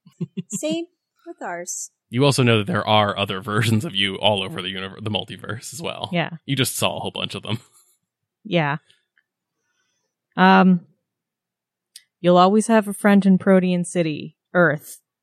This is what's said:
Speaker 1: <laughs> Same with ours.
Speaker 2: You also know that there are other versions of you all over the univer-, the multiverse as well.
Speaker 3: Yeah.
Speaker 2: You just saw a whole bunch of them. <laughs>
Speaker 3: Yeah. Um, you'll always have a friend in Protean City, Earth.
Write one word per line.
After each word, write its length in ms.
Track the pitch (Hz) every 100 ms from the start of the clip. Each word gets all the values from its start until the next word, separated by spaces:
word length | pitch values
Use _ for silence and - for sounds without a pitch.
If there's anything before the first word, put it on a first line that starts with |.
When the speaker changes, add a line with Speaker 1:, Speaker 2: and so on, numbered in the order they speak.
| _ _
Speaker 1:
<laughs> 100 | 180 - -
Same 360 | 202 302 330 339 _ _ _ 339
with 160 | 339
ours. 500 | 220 175 175 - - _ _
Speaker 2:
You 140 | 120 143
also 160 | 135
know 160 | 123 113
that 80 | 101
there 200 | - -
are 300 | 107 104 92
other 240 | 98 95
versions 420 | 98 104 110 110 170
of 80 |
you 220 | 98 98 95
all 260 | 101 101
over 200 | 95 82
the 120 | 90
univer-, 300 | 95 95 98
the 80 | 107
multiverse 600 | 101 98 92 98 110 -
as 80 | 120
well. 280 | 170 - -
Speaker 3:
Yeah. 180 | 175 156 165 -
Speaker 2:
You 100 | 131
just 220 | 127 -
saw 200 | 101 -
a 20 |
whole 120 | 98
bunch 240 | - 95 98
of 80 |
them. 160 | 98 107
<laughs> 60 | - _ _ _ _ _ _ _ -
Speaker 3:
Yeah. 280 | 175 147 151 _ _ _ _ _ _ _ _ _ _ _ _ _ _ _ -
Um, 480 | 185 190 185 180 - _ _ _ _ _ _ _ _ _ _ - _ _
you'll 160 | 170 180
always 300 | 185 214 208
have 200 | 226 208
a 60 |
friend 320 | 196 208 202 190
in 120 | 185
Protean 460 | - 190 185 180
City, 540 | 170 180 160 147 160 _ _
Earth. 480 | 180 170 151 - - _ _